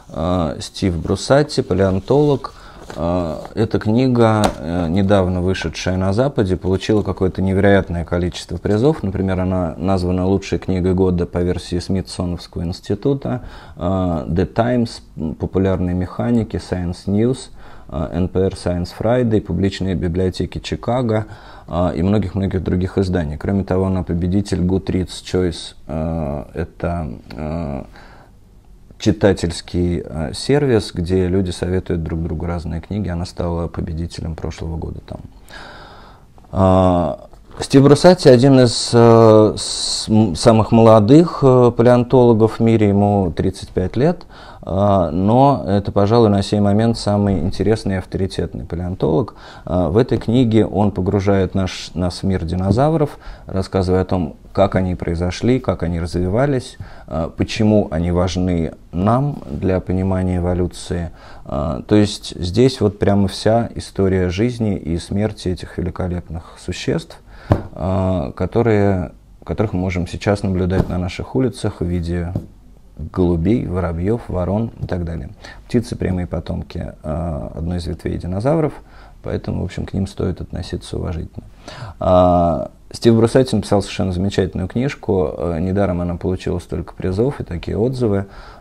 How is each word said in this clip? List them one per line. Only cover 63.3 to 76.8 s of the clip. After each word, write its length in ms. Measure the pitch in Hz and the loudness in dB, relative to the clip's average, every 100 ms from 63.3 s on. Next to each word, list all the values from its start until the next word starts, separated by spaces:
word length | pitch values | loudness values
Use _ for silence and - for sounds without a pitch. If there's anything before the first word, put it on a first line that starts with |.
| - 107 113 107 | 0 0 2 0
история 540 | - - - 95 92 90 | -8 -8 -2 0 2 0
жизни 480 | 90 123 117 110 92 | 0 -2 -2 -2 -2
и 200 | 76 85 | -4 -6
смерти 520 | - 98 107 104 92 | -4 -2 -2 -4 -6
этих 280 | 87 - - | -6 -8 -6
великолепных 800 | 87 - 90 87 - 82 - - | -6 -4 -6 -6 -8 -14 -14 -16
существ, 540 | - - - 170 - - - - - - - | -10 -6 -4 -4 -6 -20 -20 -8 -2 -2 -2
а, 580 | - 95 95 92 92 64 | -6 -2 0 0 -2 -4
которые, 800 | - 92 117 117 104 101 92 73 - - - | -4 -2 0 2 4 2 0 -4 -10 -20 -14
которых 300 | - 82 107 | -6 -2 -2
мы 80 | 90 | -2
можем 260 | 95 90 85 | -2 -4 -6
сейчас 340 | 87 107 101 | -4 -2 0
наблюдать 440 | 101 92 90 92 - | 0 0 0 0 -2
на 100 | 90 | -4
наших 380 | 90 - 104 | -4 -6 -6
улицах 460 | 131 127 - 107 - | -2 -2 -2 -6 -4
в 40 | |
виде 460 | 87 87 82 87 87 101 - - - - - | -4 -4 -2 -4 -4 -6 -10 -20 -20 -20 -20
голубей, 720 | - 76 - 87 85 90 123 | -14 -6 0 2 2 2 0
воробьев, 560 | - 90 87 82 95 117 - | 0 -4 -4 -2 -2 -2 -4
ворон 420 | 92 87 104 117 - | -4 -2 -2 -2 -6
и 60 | |
так 180 | - 92 | -6 -4
далее. 280 | 82 82 69 - - - - | -6 -8 -10 -16 -20 -20 -2
Птицы — 280 | 123 113 - | -2 -2 -4
прямые 300 | 90 90 87 | -2 -2 -4
потомки, 640 | 82 - 85 82 - | -6 -6 -8 -8 -8